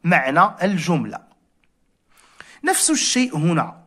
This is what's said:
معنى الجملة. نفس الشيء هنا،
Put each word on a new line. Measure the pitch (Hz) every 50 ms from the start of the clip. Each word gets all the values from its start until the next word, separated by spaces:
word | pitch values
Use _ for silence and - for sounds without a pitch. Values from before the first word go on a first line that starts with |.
| -
معنى | 170 180 147 131 135 143 170 190 208 - -
الجملة. | 175 202 196 170 147 170 170 139 110 104 98 - - _ _ _ _ _ _ _ _ _ _ _ _ _ _ _ _ _ _ _ _ _ _ - - - - - -
نفس | 359 381 - - 311
الشيء | 302 - - - - 247 254 247 160
هنا، | 151 156 170 165 143 - - - - -